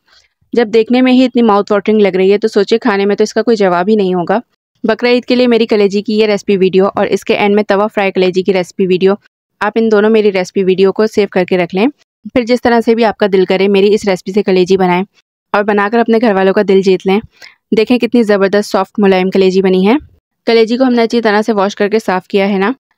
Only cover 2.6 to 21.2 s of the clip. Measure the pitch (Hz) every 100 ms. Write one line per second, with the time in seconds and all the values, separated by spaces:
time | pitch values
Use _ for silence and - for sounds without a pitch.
2.6 | 196 226 247 196 202 202 214 - 220 226
3.6 | 196 175 180 220 190 180 165 196 - _
4.6 | _ _ - 220 240 247 - 247 247 226
5.6 | 226 220 202 196 202 214 220 202 - 196
6.6 | 190 180 196 - - 196 - 226 208 202
7.6 | 208 196 214 - 196 190 185 180 185 185
8.6 | 180 - 190 180 185 196 _ _ _ _
9.6 | 208 220 226 214 214 226 208 190 180 -
10.6 | 185 185 190 - 220 - 196 196 180 185
11.6 | 170 185 240 - _ _ 214 262 226 247
12.6 | 254 233 226 226 226 190 208 190 185 190
13.6 | 196 196 202 208 202 185 - 196 202 185
14.6 | 180 190 185 175 196 _ _ _ _ -
15.6 | 208 208 202 233 233 226 233 190 190 190
16.6 | 190 190 196 185 190 196 - _ - _
17.6 | _ 214 214 247 233 240 214 208 196 202
18.6 | 208 208 190 - 196 185 185 190 190 185
19.6 | 190 185 190 277 - _ _ _ - 226
20.6 | 226 247 262 240 226 240